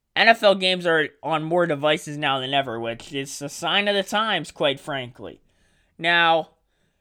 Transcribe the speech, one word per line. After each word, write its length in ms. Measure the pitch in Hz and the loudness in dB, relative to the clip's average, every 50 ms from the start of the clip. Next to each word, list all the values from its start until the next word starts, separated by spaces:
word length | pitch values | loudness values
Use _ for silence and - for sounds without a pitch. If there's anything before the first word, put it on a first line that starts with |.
| _ _ _ | _ _ _
N 120 | 175 202 226 | 4 4 4
F 140 | 226 226 | 4 6
L 140 | 220 202 190 | 6 4 4
games 280 | 196 185 185 185 180 175 | 4 2 0 0 0 2
are 260 | 175 160 156 147 - - _ | 2 2 2 0 -2 -6 _
on 220 | - 147 160 151 156 | -4 -2 -2 -2 -2
more 200 | 160 170 180 175 | 0 0 0 2
devices 540 | 170 151 139 147 151 156 147 - 151 147 147 | 0 0 0 2 0 0 0 -2 -8 -8 -4
now 220 | 151 139 135 135 | -2 0 0 -2
than 120 | 127 131 | -2 0
ever, 280 | 143 139 131 127 113 117 | 0 0 0 0 -6 -6
which 340 | 117 117 117 113 - - 143 | -6 -6 -8 -8 -12 -10 -8
is 260 | 139 139 135 - - | -8 -8 -8 -10 -10
a 80 | 143 139 | -10 -10
sign 380 | - - 170 160 175 196 208 | -10 -6 -4 0 0 0 2
of 80 | 208 202 | 2 0
the 80 | 196 | 0
times, 480 | 190 - 208 208 220 220 202 165 147 - | -2 0 -2 -2 -2 0 -2 -4 -4 -8
quite 300 | - - 165 143 135 139 | -4 0 0 0 0 -2
frankly. 600 | - 156 143 135 123 120 - - 104 82 - - _ _ _ _ _ _ _ _ _ _ _ | -6 -8 -8 -8 -8 -10 -14 -16 -16 -16 -16 -18 _ _ _ _ _ _ _ _ _ _ _
Now, 540 | - 165 170 170 170 170 165 165 160 156 - _ _ _ _ _ _ _ _ _ _ | -4 -2 2 2 4 4 4 4 2 0 -4 _ _ _ _ _ _ _ _ _ _